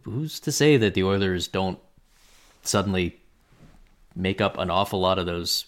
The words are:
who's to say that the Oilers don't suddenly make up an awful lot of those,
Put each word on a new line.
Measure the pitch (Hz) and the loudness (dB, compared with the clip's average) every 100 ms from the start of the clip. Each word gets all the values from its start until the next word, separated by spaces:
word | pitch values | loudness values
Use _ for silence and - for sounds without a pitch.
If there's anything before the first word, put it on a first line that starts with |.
who's | - 117 156 - | -8 -8 -8 -8
to | - | -6
say | 143 147 139 | 2 4 6
that | 107 | 4
the | 95 | 2
Oilers | 95 98 98 90 - | 2 2 0 -2 -4
don't | 95 95 87 _ _ _ _ _ - _ _ | -2 -4 -6 _ _ _ _ _ -20 _ _
suddenly | - 104 98 92 87 - _ _ _ _ - - - _ _ 87 | -2 0 0 0 -2 -4 _ _ _ _ -20 -20 -20 _ _ -4
make | 95 95 | -4 0
up | 101 - | -2 0
an | 90 | -2
awful | 87 101 98 | 0 0 0
lot | 92 95 | 0 0
of | 87 | -2
those, | 85 85 - | -4 -4 -4